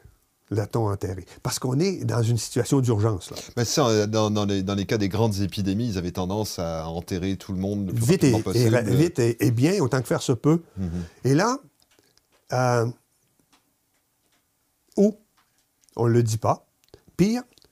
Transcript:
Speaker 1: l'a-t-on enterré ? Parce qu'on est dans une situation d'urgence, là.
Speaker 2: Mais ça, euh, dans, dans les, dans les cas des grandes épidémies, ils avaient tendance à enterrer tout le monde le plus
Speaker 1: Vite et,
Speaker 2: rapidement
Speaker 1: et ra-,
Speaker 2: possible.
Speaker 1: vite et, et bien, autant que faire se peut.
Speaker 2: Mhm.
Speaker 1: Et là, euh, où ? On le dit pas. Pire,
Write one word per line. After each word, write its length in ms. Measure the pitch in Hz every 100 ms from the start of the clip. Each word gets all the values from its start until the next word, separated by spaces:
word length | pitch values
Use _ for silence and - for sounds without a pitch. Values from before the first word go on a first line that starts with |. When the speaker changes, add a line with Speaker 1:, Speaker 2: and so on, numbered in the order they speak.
| - _ _ _ -
Speaker 1:
l'a-t-on 400 | 107 101 120 107
enterré ? 360 | 98 98 95 - -
Parce 160 | 120 -
qu'on 200 | 127 135
est 240 | 196 175
dans 180 | 113 117
une 160 | 113 120
situation 440 | - - - 139
d'urgence, 500 | 123 104 110 101 -
là. 60 | - - 120
Speaker 2:
Mais 80 |
ça, 240 | 113 - 123
euh, 180 | 107 104
dans, 240 | 110 107
dans 140 | 104
les, 200 | 101 98
dans 120 | 95 101
les 100 | 92
cas 120 | 113
des 100 | 98
grandes 320 | 98 117 98
épidémies, 480 | 95 - 95 101 120
ils 100 | 92
avaient 140 | 87
tendance 480 | 95 90 104 101 -
à 300 | 82 80 82
enterrer 480 | 82 - 92 95 95
tout 160 | -
le 60 | 92
monde 280 | 98 104 95
le 60 |
plus 100 | 117
Speaker 1:
Vite 220 | 117 185 139
et, 80 |
Speaker 2:
rapidement 200 | 110 107
Speaker 1:
et 160 | 117 117
ra-, 100 | 120
Speaker 2:
possible. 160 | 107 127
Speaker 1:
vite 220 | 170 139
et, 260 | 120 117 127
et 60 |
bien, 280 | 113 147 202
autant 220 | 131 131
que 60 | -
faire 140 | 160
se 120 | -
peut. 280 | 123 143 165 - 95
Speaker 2:
Mhm. 280 | 90 87 82 -
Speaker 1:
Et 120 | 123 143
là, 220 | 220 277 - _ _ _ _ _ _ _ -
euh, 340 | 127 127 120 117 117 _ _ _ _ _ _ _ _ _ _ _ _ _ _ _ _ _ _ _ -
où ? 200 | 202 208 _ _ _ _ _ _ _ -
On 120 | 117
le 160 | 117
dit 140 | 113 110
pas. 300 | 104 175 _ _ _ - _ -
Pire, 280 | 196 247 - _ _